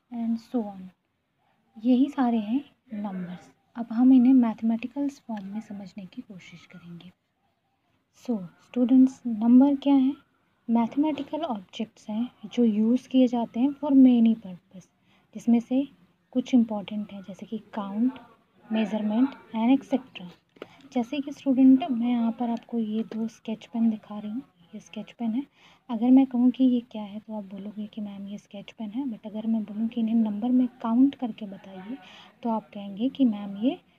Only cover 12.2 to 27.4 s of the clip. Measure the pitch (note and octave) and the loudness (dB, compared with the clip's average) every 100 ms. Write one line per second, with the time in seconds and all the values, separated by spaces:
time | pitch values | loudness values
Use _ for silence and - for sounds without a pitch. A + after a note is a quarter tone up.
12.2 | B3 - G#3 - A#3 G#3 A3 B3+ - C4 | -6 -8 -8 0 2 2 2 0 0 2
13.2 | B3 A#3+ A#3 A3+ C4+ C#4+ D4 C4+ B3+ A#3+ | 2 2 -6 -2 -2 -2 2 8 8 8
14.2 | A3+ A3 F#3 F3+ _ F#3 - _ _ _ | 4 2 -6 -18 _ -20 -20 _ _ _
15.2 | _ G#3+ - A#3 A#3 B3+ C#4+ _ _ _ | _ -8 0 0 0 -2 -4 _ _ _
16.2 | _ B3+ B3 B3+ A3+ G#3 F#3 G#3+ G3+ G3 | _ -6 0 2 2 -2 -8 -10 -10 -14
17.2 | F#3+ F#3 - A3 - - G3 G#3 B3 - | -18 -18 -12 -14 -10 -10 -8 -2 -2 -4
18.2 | - _ _ _ - A3 G#3 G#3+ G#3 A3 | -14 _ _ _ -6 -4 -2 -2 -2 0
19.2 | C#4 - - A3+ A#3 C4+ - C4+ - - | 0 -2 -10 -2 2 2 0 -6 -6 -16
20.2 | F3+ - _ _ - - C#4 B3+ A#3 D4 | -18 -20 _ _ -20 -20 -10 -8 -6 -6
21.2 | C#4+ C#4 C#4 C4 C4 C4 F4 A#3 A#3+ A#3+ | -10 -6 -2 4 6 6 4 -2 -2 0
22.2 | A#3 A3+ A#3+ A#3 - A#3 G#3+ G#3+ A3+ A3 | -2 -2 -6 -6 -6 -6 -4 -6 -6 -8
23.2 | A3+ - - A3 - A#3 A3+ G#3+ - G#3 | -8 -10 -12 -12 -10 -2 -2 -2 -8 -14
24.2 | G#3 A3+ - _ _ G#3 - A3 G#3 - | -10 -12 -12 _ _ -20 -16 -16 -16 -8
25.2 | A#3 A3+ C#4+ _ _ _ - A3+ B3 C4 | -4 -4 -6 _ _ _ -10 -2 4 6
26.2 | C4 A#3+ B3 A#3+ C4 B3 A#3 G#3+ G#3 G#3 | 4 2 0 2 2 0 -4 -12 -12 -14
27.2 | G#3+ G#3+ | -14 -14